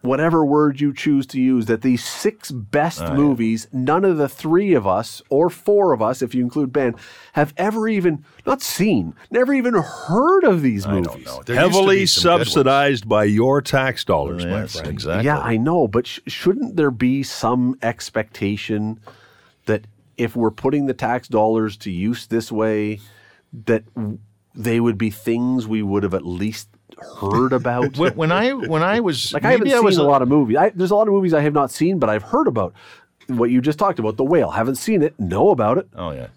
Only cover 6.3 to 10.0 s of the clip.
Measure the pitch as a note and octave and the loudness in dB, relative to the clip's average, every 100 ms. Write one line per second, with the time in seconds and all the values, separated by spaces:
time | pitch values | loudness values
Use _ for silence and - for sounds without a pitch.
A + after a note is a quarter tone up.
6.3 | B2+ B2 D3 C3+ C#3+ B2+ A#2 - - - | -2 -2 -2 -2 0 -2 -4 -16 -20 -6
7.3 | - D3 - G3 A3 A3 G#3+ F3 D3+ _ | -2 -2 0 -2 -2 -2 0 0 -2 _
8.3 | - - C4+ - - G#3 C3+ E2 - - | -12 -4 -4 -4 -2 0 2 -2 -12 -2
9.3 | A#3 B3+ C#4 A#3+ G#3+ D3 - | 0 2 2 2 0 -2 -10